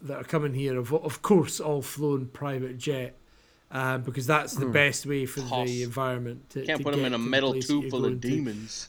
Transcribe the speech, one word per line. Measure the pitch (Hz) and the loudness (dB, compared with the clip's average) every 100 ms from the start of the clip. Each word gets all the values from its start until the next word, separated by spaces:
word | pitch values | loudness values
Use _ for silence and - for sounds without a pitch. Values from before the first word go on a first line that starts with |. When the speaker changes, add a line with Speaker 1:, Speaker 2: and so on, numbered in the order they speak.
Speaker 1:
that | 143 135 | -10 -10
are | |
coming | 127 160 147 | -2 0 0
here | 131 135 127 | 0 0 0
have, | 117 | 0
of | 156 156 - | 0 0 -4
course, | - 190 135 - | 6 6 6 0
all | 156 147 | -2 -2
flown | 123 139 147 139 127 | -2 -2 0 0 -2
private | - 143 135 127 127 | -6 -6 -4 -6 -4
jet, | 151 135 120 - - - _ _ _ | -4 -2 -4 -10 -20 -20 _ _ _
um, | 131 131 131 | -2 0 0
because | 123 135 123 | -2 -4 2
that's | 151 143 | 2 2
the | - | 0
Speaker 2:
Hmm. | 131 | 2
Speaker 1:
best | 143 143 - | 6 4 2
way | 139 143 127 | -2 -2 -2
for | 143 | -4
Speaker 3:
Toss. | 123 127 123 | -2 0 0
Speaker 1:
the | 123 | -2
environment | 123 127 131 123 120 123 - | -4 -2 -2 -2 -4 -8 -10
to, | 139 | -6
Speaker 3:
Can't | 131 151 | -2 0
Speaker 1:
to | |
Speaker 3:
put | 143 | 0
'em | 143 | 2
Speaker 1:
get | 131 | 2
Speaker 3:
in | |
a | 120 | 0
Speaker 1:
to | |
the | 117 | 2
Speaker 3:
metal | 135 135 | 2 4
Speaker 1:
place | 131 - | 2 2
Speaker 3:
tube | 294 | 0
Speaker 1:
you're | 135 | 0
Speaker 3:
full | 127 131 | 0 0
of | |
Speaker 1:
going | 127 | 0
to. | 123 | 0
Speaker 3:
demons. | 156 127 104 110 - | 0 -2 -4 -8 -12